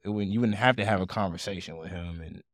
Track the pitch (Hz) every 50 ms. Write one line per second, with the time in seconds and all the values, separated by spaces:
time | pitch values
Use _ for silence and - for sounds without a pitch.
0 | - 101 107 104 101 95 101 113 120 113 104 98 120 127 131 123 101 107 107 92
1 | 92 90 - 110 98 92 82 87 - - 98 90 - - 82 82 80 87 95 87
2 | 87 85 85 85 80 80 85 87 - _